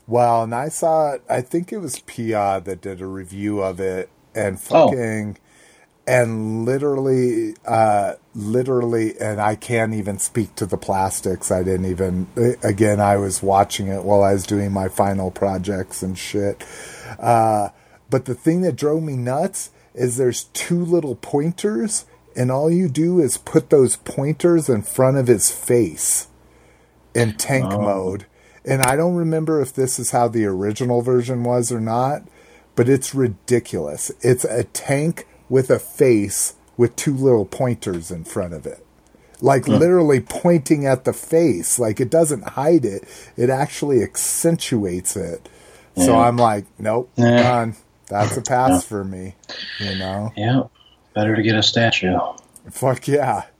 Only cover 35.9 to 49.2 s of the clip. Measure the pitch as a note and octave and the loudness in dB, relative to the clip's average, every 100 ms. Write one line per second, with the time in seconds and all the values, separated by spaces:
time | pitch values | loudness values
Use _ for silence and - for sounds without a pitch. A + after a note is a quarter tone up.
35.9 | - C3+ A2+ G#2 - - - _ - A#2+ | 2 4 4 2 -2 -6 -8 _ 0 0
36.9 | - - C3+ C3+ A#2+ F#2+ - C3 A#2 - | 0 -2 2 4 4 2 -2 -2 -2 -4
37.9 | F2 E2 F2+ E2 - F2+ E2 C#2 - _ | -6 -6 -12 -10 -8 -8 -8 -12 -14 _
38.9 | _ _ _ _ - A#2+ C3+ - G#2+ E3 | _ _ _ _ -2 2 2 4 4 6
39.9 | F3+ D#3 C3+ G#2+ - F3 F3 C3+ D#3 C#3 | 6 6 2 0 -2 2 4 4 2 2
40.9 | C3 - A#2 - D#3+ E3+ F#2 E2+ - A2+ | 0 0 -4 0 2 2 2 -2 0 0
41.9 | G#2 B2 D#3+ E3 C3+ - - C#3+ E3+ A2+ | 0 0 2 2 0 -6 -4 2 4 2
42.9 | G2 - - - - B2 C3 D3 - D3 | -6 -12 -20 -14 -2 0 0 -2 -4 0
43.9 | C3 G2+ - - - E3 E3+ - A#2+ G2+ | 2 2 -2 -4 0 0 0 0 -2 -2
44.9 | F2+ F2+ G2+ F2 E2+ - - - - _ | -4 -6 -6 -6 -10 -14 -20 -20 -20 _
45.9 | - C3+ A#2 A#2 A#2+ A#2 G#2 F#2+ - G#2 | 0 4 6 4 4 2 2 -6 -8 -2
46.9 | A2+ B2 - A#2+ A#2+ A#2+ A#2+ A#2 A2 _ | -2 -2 0 4 4 4 2 0 -6 _
47.9 | _ - G2+ G#2+ B2+ A#2 B2+ C3 C3+ - | _ -6 -2 0 -2 -2 2 4 2 0
48.9 | G#2 F#2+ F#2 | -6 -6 -8